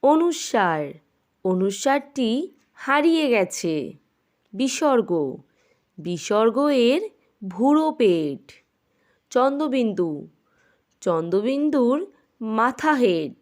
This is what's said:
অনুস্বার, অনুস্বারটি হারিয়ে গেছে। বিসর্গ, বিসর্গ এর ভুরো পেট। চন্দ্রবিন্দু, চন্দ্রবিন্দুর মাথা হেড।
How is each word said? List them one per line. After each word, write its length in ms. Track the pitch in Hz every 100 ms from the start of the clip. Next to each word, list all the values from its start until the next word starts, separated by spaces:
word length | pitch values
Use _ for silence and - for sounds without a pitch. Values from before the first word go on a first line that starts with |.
অনুস্বার, 880 | 262 311 339 330 - 233 185 156 147 151 _ _ _ _
অনুস্বারটি 840 | 185 185 196 202 277 277 277 - 233 240 370 _ _
হারিয়ে 540 | - - 277 302 330 294
গেছে। 640 | 233 180 - 170 156 131 - _ _ _ _ _
বিসর্গ, 880 | 196 262 - 311 254 - 170 143 131 - _ _ _ _ -
বিসর্গ 600 | 160 175 - 208 226 226 294
এর 320 | 277 240 285 427 _ _ _ 190
ভুরো 420 | 185 254 294 311
পেট। 640 | 302 233 170 151 139 - - _ _ _ _ _ _ _
চন্দ্রবিন্দু, 1000 | 254 269 285 302 254 226 185 170 147 - _ _ _ _ _ _ _
চন্দ্রবিন্দুর 1040 | - 165 165 185 220 269 302 285 240 277 403 _ _ _
মাথা 520 | 220 220 233 254 311
হেড। 400 | 294 240 170 147 -